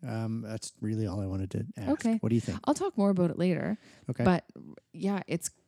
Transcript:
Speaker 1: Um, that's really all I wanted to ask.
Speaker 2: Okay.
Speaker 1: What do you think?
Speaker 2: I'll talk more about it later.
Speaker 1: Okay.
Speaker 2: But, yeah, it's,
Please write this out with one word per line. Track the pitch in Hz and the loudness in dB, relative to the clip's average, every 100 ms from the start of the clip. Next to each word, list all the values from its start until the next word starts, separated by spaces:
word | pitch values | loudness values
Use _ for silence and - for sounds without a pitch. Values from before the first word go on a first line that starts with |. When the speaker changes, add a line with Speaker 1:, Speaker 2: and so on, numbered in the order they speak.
| 127 | -6
Speaker 1:
Um, | 113 113 113 110 | -2 -2 -4 -4
that's | 110 - - | -8 -8 -8
really | 107 110 110 | -4 0 0
all | 95 | -2
I | 95 | -2
wanted | 95 95 | -2 -2
to | - - - | -4 -4 -6
ask. | - | -2
Speaker 2:
Okay. | - 226 226 | 0 0 0
Speaker 1:
What | 113 | 2
do | |
you | 117 | 2
think? | - - | 0 -2
Speaker 2:
I'll | - | 0
talk | 302 381 - | 0 0 2
more | 202 | 4
about | 190 175 | 4 2
it | - | 2
later. | 180 170 - 214 - - - | 2 2 0 -4 -8 -14 -6
Speaker 1:
Okay. | - | 2
Speaker 2:
But, | 185 175 - - - - - | 4 4 0 -16 -18 -20 -18
yeah, | 165 185 202 - | -4 -2 -2 -2
it's, | 170 - - | -4 -4 -10